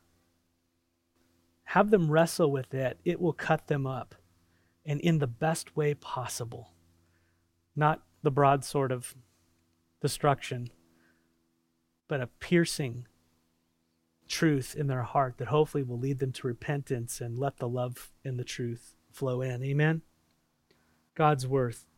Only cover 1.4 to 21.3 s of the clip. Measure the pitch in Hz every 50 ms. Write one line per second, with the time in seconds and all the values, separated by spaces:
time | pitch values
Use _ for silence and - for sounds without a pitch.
1.4 | _ _ _ _ _ - - 180 202 208 220 202 165 151 147 160 165 165 - -
2.4 | 175 143 139 135 127 - - 131 131 123 123 - _ 175 175 - 175 165 - -
3.4 | - - 160 151 - - 151 143 135 135 131 123 117 - - - _ _ _ _
4.4 | _ _ _ _ _ _ _ _ _ 151 147 143 - 175 165 156 143 123 117 -
5.4 | 156 160 165 - - - - 156 151 147 147 - - - - 131 123 - - -
6.4 | 123 113 117 117 117 - _ _ _ _ _ _ _ _ _ _ _ _ _ _
7.4 | _ _ _ _ _ _ _ 147 151 151 156 - - _ _ _ - 151 135 143
8.4 | 143 135 139 139 131 - - 147 135 131 131 123 123 - - 131 - _ _ _
9.4 | _ _ _ _ _ _ _ _ _ _ _ _ - 143 - - - 147 139 -
10.4 | - - 135 123 123 123 - _ _ _ _ _ _ _ _ _ _ _ _ _
11.4 | _ _ _ _ _ _ _ _ _ _ _ _ _ - 156 135 127 120 - _
12.4 | - - 180 170 170 - - - 151 123 117 120 123 - _ _ _ _ _ _
13.4 | _ _ _ _ _ _ _ _ _ _ _ _ _ _ _ _ _ - - -
14.4 | 170 160 147 135 127 - - - 147 139 131 127 117 - - 143 135 127 123 -
15.4 | 123 107 147 151 156 - - 151 135 120 123 120 123 135 143 127 139 131 123 -
16.4 | - 131 117 - - - 147 143 135 - 139 120 117 117 - - 123 117 117 123
17.4 | 139 139 - - 131 120 120 123 123 123 123 - - - _ _ - 139 127 123
18.4 | 127 - - - 123 120 117 120 - - - _ _ _ - - 139 131 127 123
19.4 | 131 131 123 120 131 139 139 143 151 156 160 160 - _ _ _ _ _ _ _
20.4 | _ _ _ _ _ _ _ _ _ _ _ _ _ _ _ - 160 151